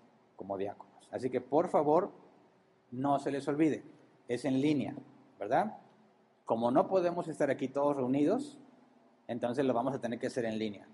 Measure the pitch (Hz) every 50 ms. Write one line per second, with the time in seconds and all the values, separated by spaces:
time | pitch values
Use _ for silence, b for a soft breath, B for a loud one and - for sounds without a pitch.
0 | _ _ _ _ _ _ _ - 95 95 98 95 98 101 101 - - - - -
1 | - - - 107 120 131 131 123 - - 139 151 175 180 - 180 151 147 151 175
2 | 175 - - - - - _ _ _ _ _ _ _ _ _ _ _ _ 123 127
3 | 135 143 143 135 - 147 135 139 139 151 143 139 160 151 120 104 - - - -
4 | - _ _ _ _ - 120 120 - 143 131 131 139 156 151 135 107 95 - -
5 | - - - - - _ _ - 101 104 127 - - 220 - - - - _ _
6 | _ _ _ _ _ _ _ _ _ - 117 113 117 120 131 160 190 - 190 185
7 | 175 175 170 175 - 160 143 - 151 135 127 - 135 131 - 143 143 143 143 139
8 | 127 123 131 143 147 160 208 254 - - - - - - - - _ _ _ _
9 | _ _ _ _ _ - 117 117 120 120 123 139 135 131 120 117 123 135 139 131
10 | 123 117 120 113 - 117 - 131 113 113 110 110 110 107 101 95 - -